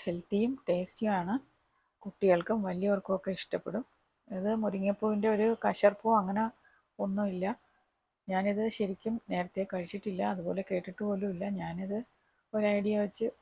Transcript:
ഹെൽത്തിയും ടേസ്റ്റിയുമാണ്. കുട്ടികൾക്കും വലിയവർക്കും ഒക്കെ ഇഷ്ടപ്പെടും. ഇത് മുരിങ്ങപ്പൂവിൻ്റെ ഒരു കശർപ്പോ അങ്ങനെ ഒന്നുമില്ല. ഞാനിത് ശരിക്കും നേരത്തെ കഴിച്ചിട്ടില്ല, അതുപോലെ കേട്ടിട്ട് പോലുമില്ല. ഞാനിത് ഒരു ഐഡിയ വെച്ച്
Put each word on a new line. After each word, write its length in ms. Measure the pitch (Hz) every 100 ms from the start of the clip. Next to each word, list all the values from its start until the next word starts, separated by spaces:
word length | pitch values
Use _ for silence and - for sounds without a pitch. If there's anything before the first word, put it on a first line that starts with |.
ഹെൽത്തിയും 600 | - 175 - 202 240 269 -
ടേസ്റ്റിയുമാണ്. 720 | 175 185 - 214 190 175 262 - _ _ _ _ _
കുട്ടികൾക്കും 600 | 196 - 196 175 175 226
വലിയവർക്കും 520 | 190 180 202 196 - 190
ഒക്കെ 140 | 196
ഇഷ്ടപ്പെടും. 540 | 180 - - - 202 - _ _ _ _
ഇത് 240 | 190 202
മുരിങ്ങപ്പൂവിൻ്റെ 720 | 220 208 196 196 202 214 214 220
ഒരു 280 | 208 220 226 202
കശർപ്പോ 500 | 185 202 202 226 220
അങ്ങനെ 320 | 190 196 226 - _ _ _ -
ഒന്നുമില്ല. 600 | 202 196 202 180 190 247 _ _ _ _ _ _ -
ഞാനിത് 400 | 190 202 202 220
ശരിക്കും 520 | - 196 190 220 233 -
നേരത്തെ 360 | 180 180 190 196
കഴിച്ചിട്ടില്ല, 480 | 185 175 202 214 185
അതുപോലെ 420 | 208 185 175 180 196
കേട്ടിട്ട് 340 | 185 185 180
പോലുമില്ല. 440 | 208 196 202 175 196
ഞാനിത് 560 | 190 165 175 190 208 - _ _ _ _
ഒരു 120 | 214 208
ഐഡിയ 320 | 202 202 208
വെച്ച് 320 | 202 - 220 -